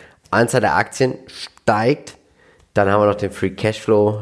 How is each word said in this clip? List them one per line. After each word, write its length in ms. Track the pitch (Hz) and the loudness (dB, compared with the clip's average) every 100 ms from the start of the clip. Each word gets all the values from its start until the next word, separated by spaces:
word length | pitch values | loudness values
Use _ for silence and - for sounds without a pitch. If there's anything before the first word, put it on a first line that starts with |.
| - _ - | -20 _ -4
Anzahl 300 | 101 117 127 | 0 2 2
der 160 | 104 76 | 0 0
Aktien 380 | 107 - 127 - - | -2 0 -2 -2 -14
steigt, 880 | - - _ - 110 113 147 - - _ _ _ _ _ | -18 -18 _ -2 0 2 0 -4 -20 _ _ _ _ _
dann 140 | - 98 | 0 2
haben 100 | 101 | 4
wir 60 | 104 | 2
noch 80 | |
den 160 | 101 98 | 0 -4
Free 200 | 95 98 | -4 -6
Cashflow, 680 | 95 110 107 - 107 104 107 | -2 -4 -4 0 2 2 0